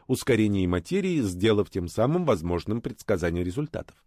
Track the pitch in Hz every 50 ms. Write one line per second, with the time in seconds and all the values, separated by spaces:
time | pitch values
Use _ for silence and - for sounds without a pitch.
0 | _ - 127 - - - 117 107 110 104 101 95 92 87 90 90 82 - 175 202
1 | 190 190 175 151 113 98 90 90 98 110 107 104 95 - - 95 87 85 - -
2 | 113 135 160 185 175 147 110 82 78 87 87 85 - 101 110 117 - - - -
3 | - - 101 85 87 85 85 87 90 90 92 131 151 - - - - - - _
4 | _